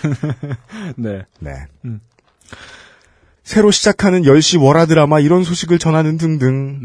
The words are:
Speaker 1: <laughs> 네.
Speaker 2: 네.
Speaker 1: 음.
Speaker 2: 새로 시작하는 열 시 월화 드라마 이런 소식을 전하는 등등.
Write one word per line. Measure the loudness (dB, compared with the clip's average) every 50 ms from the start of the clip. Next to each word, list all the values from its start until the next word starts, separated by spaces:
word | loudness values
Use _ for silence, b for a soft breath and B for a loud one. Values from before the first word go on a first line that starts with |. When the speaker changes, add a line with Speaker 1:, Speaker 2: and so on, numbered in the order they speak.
| -6 -6 -6 -4 -6 -8 -8 -8
Speaker 1:
<laughs> | -10 -12 -12 -12 _ _ -18 -14 -14 -12 -10
네. | -10 -8 -8 -10 -10 -14 -18 _ -18
Speaker 2:
네. | -16 -14 -14 -14 -16 -18 _ _ -14
Speaker 1:
음. | -14 -14 -14 -16 _ _ _ _ _ _ _ _ B B B B B B B B B B B B B B B B B B B B
Speaker 2:
새로 | -4 0 2 4 4
시작하는 | 2 2 0 0 0 0 0 0 2 2 4
열 | 6 6 6
시 | 4 4 2
월화 | 2 4 4 4 4 2
드라마 | 2 2 2 2 2 2 2
이런 | 2 2 2 2 0
소식을 | -2 -4 -6 -2 0 0 0
전하는 | 0 0 0 0 0 0 -2
등등. | -2 -2 -2 -2 0 0 0 -2 -2 -4 -8 -10 -10 -10